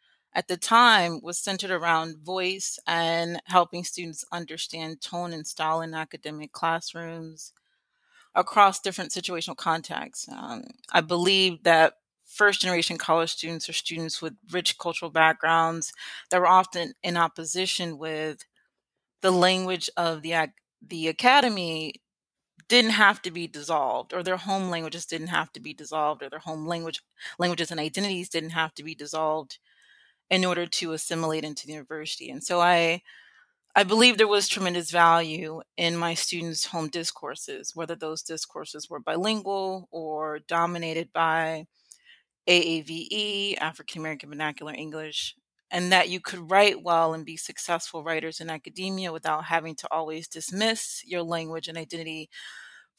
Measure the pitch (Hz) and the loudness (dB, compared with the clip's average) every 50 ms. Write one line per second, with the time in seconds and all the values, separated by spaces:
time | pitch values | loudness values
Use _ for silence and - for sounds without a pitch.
0 | _ _ _ _ _ _ _ - 185 - 180 175 - - 226 233 247 240 220 202 | _ _ _ _ _ _ _ -4 -2 -2 -4 -4 0 4 6 8 8 8 8 6
1 | 175 170 165 - - 170 175 - - 202 190 185 202 185 185 170 165 170 165 160 | 6 2 0 -4 -6 -8 -8 -6 -4 -4 -4 -4 -4 -4 -4 0 2 2 2 2
2 | 160 165 156 156 151 175 185 190 180 185 190 190 - - - - - - 170 170 | 0 -2 -8 -12 -10 -6 -4 -2 -2 -2 -2 -4 -6 -8 -8 -6 -4 -2 0 0
3 | 165 165 165 165 170 170 170 165 - - 185 185 170 - - 175 175 - - - | 2 2 2 0 0 -2 -4 -8 -8 2 4 4 4 4 0 -8 -8 -8 -8 -8
4 | 180 165 151 - - - 170 175 170 - 156 165 - - - 160 160 160 165 - | -10 -10 -10 -12 -10 -8 -8 -10 -8 -10 -8 -8 -8 -8 -8 -10 -10 -10 -10 -10
5 | - - 180 175 175 175 165 156 156 - - - 160 156 160 165 165 165 160 160 | -10 -8 -6 -6 -6 -6 -8 -8 -10 -10 -6 -4 -2 0 0 -2 -2 -4 -6 -8
6 | 156 - - 151 - 151 151 151 151 147 - - 170 165 165 165 - - - 165 | -8 -10 -12 -12 -12 -12 -12 -10 -14 -14 -8 -4 -2 0 0 -2 -4 -8 -10 -10
7 | 170 165 165 165 165 160 160 156 - - - _ _ _ _ _ _ _ _ _ | -12 -10 -12 -12 -14 -14 -16 -18 -18 -20 -20 _ _ _ _ _ _ _ _ _
8 | _ _ _ _ _ _ _ 175 185 - - 220 202 196 185 - - 196 180 - | _ _ _ _ _ _ _ 2 2 4 6 8 8 8 8 4 -2 -4 -4 -4
9 | 160 151 - 185 170 - 180 165 - - - - - 175 160 165 - - - - | -4 -2 -2 -4 -4 -6 -6 -6 -6 -6 -8 -4 -2 0 0 0 -2 -6 -6 -6
10 | - - - - - - - - - - - - - - - - _ - - 180 | -6 -8 -10 -12 -12 -12 -12 -12 -10 -10 -10 -12 -12 -16 -18 -20 _ 2 4 4
11 | 160 156 175 175 175 185 196 190 190 185 170 156 - 170 165 160 160 - - _ | 4 4 0 2 4 4 6 6 4 2 2 2 4 6 8 8 8 6 4 _
12 | _ _ _ _ _ - - - 208 202 196 - - 185 180 170 160 - 170 165 | _ _ _ _ _ -18 2 4 4 4 6 4 0 0 2 0 0 0 -4 -4
13 | - - 165 165 165 165 - - - 165 170 160 - - 160 - - - 170 165 | 0 2 4 4 4 0 -2 -6 -6 -6 -6 -6 -8 -4 -4 -4 -4 -4 -6 -6
14 | 165 160 - - 165 160 117 - _ - - 180 180 - - - - 175 165 - | -6 -6 -6 -6 -8 -8 -10 -12 _ -6 -4 -2 0 0 -2 -2 -4 -6 -4 -4
15 | 175 160 143 160 160 160 156 - - 160 165 165 165 165 165 165 151 - - - | -8 -2 4 6 6 6 6 4 2 4 4 4 4 2 0 -2 -6 -8 -10 -12
16 | - - - - - _ 175 180 180 170 185 185 190 - - 175 170 139 - - | -14 -14 -14 -16 -4 _ 2 4 6 8 8 8 8 4 0 -6 -6 -6 -8 -8
17 | - 180 175 175 170 165 - - 165 156 - 185 185 185 - - 180 170 160 139 | -6 -2 2 2 2 2 0 -4 -8 -6 -4 -2 -2 -2 -2 -2 -4 -6 -6 -8
18 | 160 160 156 151 156 156 147 - - - _ _ _ _ _ _ _ _ _ _ | -8 -6 -6 -4 -4 -6 -6 -8 -14 -20 _ _ _ _ _ _ _ _ _ _
19 | _ _ _ _ - 190 185 180 180 185 185 185 185 185 185 170 - - - - | _ _ _ _ 4 4 6 8 6 6 4 2 0 -2 -4 -4 -4 -4 -2 0
20 | 170 165 165 156 147 156 170 165 160 143 - _ _ _ _ _ - - 170 165 | 0 0 -2 -2 -4 -2 0 0 0 0 -4 _ _ _ _ _ -16 -12 -8 -2
21 | 160 160 156 - - 247 262 285 262 240 214 190 175 165 160 156 156 151 - - | -2 -2 -2 4 4 6 6 8 6 4 0 -2 -4 -4 -6 -6 -8 -8 -12 -14
22 | _ _ _ _ _ _ _ _ _ _ _ _ _ - 233 247 226 220 214 202 | _ _ _ _ _ _ _ _ _ _ _ _ _ 4 6 6 6 6 6 6
23 | 214 196 202 - - 185 160 175 170 160 160 151 147 156 165 151 139 123 117 123 | 6 6 6 4 -4 -10 -8 -8 -8 -8 -10 -10 -4 -2 0 2 2 2 0 -2
24 | 123 - - 180 170 185 185 180 185 202 196 196 185 185 175 165 160 156 165 170 | -4 -4 -6 -4 -2 -2 -2 -2 -2 -2 -2 0 0 -2 -4 -4 -6 -6 -8 -10
25 | - - 170 160 156 175 175 156 160 - - 147 - 151 147 135 151 - 156 156 | -8 -8 -8 -8 -6 -2 -2 -2 -2 -2 -8 -14 -16 -16 -14 -14 -12 -6 -2 0
26 | 151 151 151 120 143 135 151 156 - 165 160 156 156 165 170 170 165 165 156 - | 0 0 0 -2 -8 -12 -12 -12 -10 -10 -8 -8 -4 -4 -4 -4 -4 -8 -10 -10
27 | - _ _ _ - - - - 180 175 175 160 170 - 170 160 151 156 - 190 | -14 _ _ _ -16 -14 -4 -2 0 0 0 0 -2 -4 -2 -4 -4 -4 -4 -4
28 | 202 202 185 180 180 - - 170 156 160 165 160 160 156 - - 147 160 160 - | -4 -2 -2 -4 -6 -4 -4 -6 -6 -2 -2 -2 -2 -2 -4 -10 -14 -14 -14 -12
29 | 147 147 - 160 160 156 156 156 143 131 - - _ _ _ _ _ _ _ _ | -12 -8 -4 -2 0 0 0 -2 -4 -8 -16 -20 _ _ _ _ _ _ _ _
30 | _ _ _ _ _ _ 185 185 185 180 175 175 175 170 - - 185 165 160 156 | _ _ _ _ _ _ 2 2 4 2 0 0 -2 -2 -4 -4 -4 -4 -4 -6
31 | - - 170 165 165 160 156 160 151 151 147 - - 143 156 151 135 - 156 156 | -4 -4 -2 -2 0 0 -2 -2 -4 -6 -8 -10 -10 -12 -12 -14 -12 -12 -12 -10
32 | 156 156 - - - - 127 - - - 180 175 170 175 180 170 170 165 170 180 | -8 -8 -10 -10 -10 -12 -12 -10 -6 -2 2 4 6 6 6 6 4 4 2 -2
33 | - - - - - _ _ _ _ _ _ _ _ _ _ - 202 185 214 220 | -4 -12 -20 -20 -20 _ _ _ _ _ _ _ _ _ _ 4 4 6 6 8
34 | 240 247 226 202 220 208 208 202 196 - - 208 190 180 175 175 165 156 170 175 | 8 8 8 8 6 6 6 4 4 2 0 0 0 0 0 -2 -4 0 4 6
35 | 170 170 165 170 165 160 156 170 175 156 160 160 - - _ - 170 170 170 170 | 8 8 8 6 4 0 -4 -6 -6 -8 -10 -12 -14 -14 _ 0 0 0 0 0
36 | 170 170 170 - - - 180 175 170 170 160 - - - - 165 156 151 - 175 | -2 -2 -2 -2 -4 -4 -4 -4 -6 -6 -4 -4 -4 -4 -4 -4 -4 -4 -4 -4
37 | 165 - - - - 139 139 - - - 143 - - - - 170 165 156 170 - | -6 -6 -8 -8 -10 -12 -10 -10 -12 -12 -12 -10 -10 -10 -8 -8 -8 -8 -8 -8
38 | 160 156 160 156 - - 165 156 - - _ 156 156 - - 151 - - 170 143 | -6 -8 -8 -8 -8 -8 -8 -8 -8 -10 _ -14 -14 -12 -12 -14 -14 -12 -12 -8
39 | 117 160 160 170 185 214 220 214 190 196 196 196 190 190 190 190 175 - - 170 | -4 -4 -2 0 0 0 -2 -2 -2 -4 -4 -2 -2 -4 -6 -8 -10 -12 -10 -10
40 | 160 156 156 151 156 156 151 151 - - 175 170 170 170 175 170 165 160 160 165 | -8 -6 -6 -6 -4 -6 -6 -8 -6 -2 0 0 0 0 0 -4 -6 -4 -4 -4
41 | 170 - _ 170 165 160 160 165 160 160 160 156 156 - _ _ _ _ - - | -6 -4 _ 0 2 2 2 2 0 0 -4 -6 -10 -14 _ _ _ _ -20 -20
42 | _ - - _ _ _ _ _ _ - 180 175 170 165 165 160 151 156 165 165 | _ -20 -20 _ _ _ _ _ _ 4 4 6 6 2 -2 -4 -4 -8 -10 -10
43 | - - 208 214 208 208 202 202 196 202 196 - - 160 160 - 156 - - 170 | -8 -6 -4 -4 -2 -2 -2 -4 -2 -4 -4 -4 -4 -6 -6 -8 -14 -14 -10 -8
44 | 160 156 156 139 - 143 147 143 156 151 147 - 151 151 151 - 156 156 151 156 | -8 -8 -8 -10 -12 -14 -8 -6 -4 -4 -4 -6 -10 -12 -10 -10 -10 -10 -10 -10
45 | 156 156 147 - - - - _ _ _ _ _ _ _ - 175 180 180 190 180 | -10 -8 -8 -8 -8 -8 -10 _ _ _ _ _ _ _ -4 -4 2 4 4 4
46 | 175 180 180 185 - - - 175 170 156 190 196 208 208 - - - 175 170 165 | 4 2 0 -4 -6 -8 -10 -10 -4 2 4 6 6 6 4 2 0 2 4 4
47 | 165 160 160 160 156 147 160 156 - - 165 - - - 170 160 - - - 165 | 4 2 0 -4 -8 -10 -10 -10 -10 -10 -10 -10 -4 -4 -2 -4 -4 -8 -10 -8
48 | 147 165 160 156 156 160 156 - 165 165 160 151 - 180 - 185 185 190 190 190 | -6 -4 -4 -4 -4 -6 -8 -10 -10 -10 -10 -10 -10 -14 -10 -8 -6 -6 -6 -6
49 | 190 175 160 160 - 160 156 156 160 - 165 165 156 165 156 - - - - 165 | -6 -6 -8 -6 -2 -2 -2 -2 -2 0 0 0 -2 -4 -10 -10 -6 -4 -4 -4
50 | 160 156 160 156 - - - 160 156 - 180 196 214 226 226 220 - - - - | -2 -4 -8 -10 -10 -12 -12 -10 -10 -6 -2 0 0 0 0 -2 -4 -6 -8 -10
51 | - - 180 175 170 165 170 165 165 160 160 165 165 170 160 165 160 - 170 165 | -10 -6 -6 -6 -4 -2 -4 -4 -4 -6 -8 -10 -10 -10 -10 -12 -12 -10 -10 -10
52 | 165 160 160 160 156 - - - - - - - - - - - _ _ _ | -10 -10 -10 -10 -12 -14 -16 -18 -18 -18 -18 -18 -20 -20 -20 -20 _ _ _